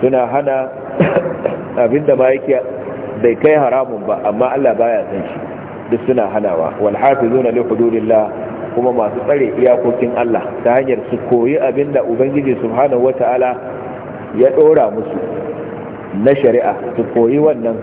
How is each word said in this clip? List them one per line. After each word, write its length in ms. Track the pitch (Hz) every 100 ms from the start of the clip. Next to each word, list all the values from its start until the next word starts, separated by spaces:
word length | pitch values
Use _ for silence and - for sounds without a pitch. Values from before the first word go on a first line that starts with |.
suna 240 | 127 131 120
hana 400 | 131 143 135 131 - - - - -
<coughs> 600 | - - - - - - 117
abin 160 | 135
da 120 | 147 135
ma 200 | 127 135
yake 240 | 156 131 - - - - - -
bai 120 | 117 117
kai 160 | - 151
haramun 480 | 135 127 127 113
ba, 160 | 101 101 104
amma 240 | 104 123
Allah 240 | 131 135 104
baya 320 | 117 110 92
son 160 | 98
shi. 160 | - - - - - - -
Duk 80 | 117 -
suna 180 | 127 104
hanawa. 420 | 104 104 85 80 -
Wal 160 | 104 101
hafizuna 560 | 131 139 120 127 120
li 80 | 113
hududillah, 720 | 120 107 117 113 107 110 107 104 - - -
kuma 200 | - 123
masu 260 | 120 107 113 -
tsare 240 | 143 123 -
iyakokin 540 | 123 123 127 117 120 117
Allah 240 | 120 110 - -
ta 160 | 120 123
hanyar 180 | 135 117 -
su 80 | 120 -
koyi 300 | 120 117 151
abin 320 | 135 127 143
da 80 | 143
Ubangiji 520 | 117 117 131 143 139 123
subhanahu 480 | 117 113 139 127 127
wata'ala 460 | 131 117 123 127 123 - - - - - - -
ya 160 | - 127 135
dora 320 | 151 156 117
musu 280 | 104 98 95 - - - - - - - - - 98 113
na 80 |
shari'a, 400 | 139 139 123 101 98 123 -
su 60 | 107
koyi 240 | - 117 139
wannan 400 | 151 135 117 110